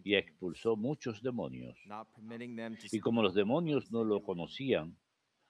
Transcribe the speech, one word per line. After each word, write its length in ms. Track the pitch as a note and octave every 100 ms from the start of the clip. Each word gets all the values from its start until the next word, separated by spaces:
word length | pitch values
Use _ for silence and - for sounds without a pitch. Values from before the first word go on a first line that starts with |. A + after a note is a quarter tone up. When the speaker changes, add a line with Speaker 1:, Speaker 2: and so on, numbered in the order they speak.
Speaker 1:
y 60 | F#2+
Speaker 2:
demons. 140 | G2 F2+
Speaker 1:
expulsó 480 | - F2+ D#2 A2+ A2
muchos 440 | A#2 D3+ C3 G#2
demonios. 540 | B2+ A#2+ D2 B1+ B1 A#1+ G2
Speaker 2:
Not 200 | G#2+ A2
permitting 400 | - A2 A#2 A#2+ A2+
them 200 | A2+ A2
to 100 | G#2
Speaker 1:
Y 80 | A2
como 200 | A2+ A2+
Speaker 2:
speak, 40 |
Speaker 1:
los 100 | G2+
demonios 560 | F#2 G2+ D3 E3+ C#3 -
no 140 | A#2
lo 160 | A2 G2+
Speaker 2:
continued. 40 | G2
Speaker 1:
conocían, 720 | F2+ E2 - C3+ F#2 D#2+ - _ _ _ _ _